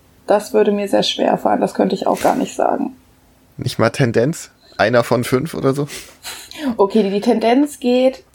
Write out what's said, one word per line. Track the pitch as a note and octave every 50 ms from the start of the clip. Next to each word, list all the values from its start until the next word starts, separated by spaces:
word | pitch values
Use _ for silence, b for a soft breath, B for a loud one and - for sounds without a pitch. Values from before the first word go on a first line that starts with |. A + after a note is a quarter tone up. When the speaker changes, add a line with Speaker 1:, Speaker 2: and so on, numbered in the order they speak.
| _ _ _ _ _ -
Speaker 1:
das | D4 D#4 D#4 - -
würde | G#3+ G#3+ A3
mir | G#3 G3+ G3+ G3
sehr | G3+ G#3 F#3+
schwer | - - - - - - -
fallen. | - G3+ G#3 -
Das | G#3 F#3 -
könnte | - G3 F#3+ G3
ich | F#3+ - F#3+
auch | F#3+ G3
gar | - - -
nicht | - F#3+ G3 -
sagen. | - - - - - - - - - _ _ _ _ _ _ _ _ _ _ _ -
Speaker 2:
Nicht | - B2 - -
mal | G#2+ A2+
Tendenz? | - - C#3+ A#2 A2+ - A2+ C#3+ E3+ - - - _ _ _ _ - -
Einer | F#2+ G#2+ B2 A#2+ A2+
von | - B2 A#2+ A#2+
fünf | - - D#3+ - E3 -
oder | - - C3+ C3+
so? | C#3 D3 C#3+ B B B B B B B B B B B B B B D#4 C4+ A3 -
Speaker 1:
Okay, | G3+ G3 - A3 G3+
die, | G3
die | F#3+ G#3
Tendenz | G3+ A#3 A#3 A3 A3+ A3+ A#3+ C4+ D4 C#4+ - -
geht, | - B3 B3 B3+ B3+ C4 C4 - - _ _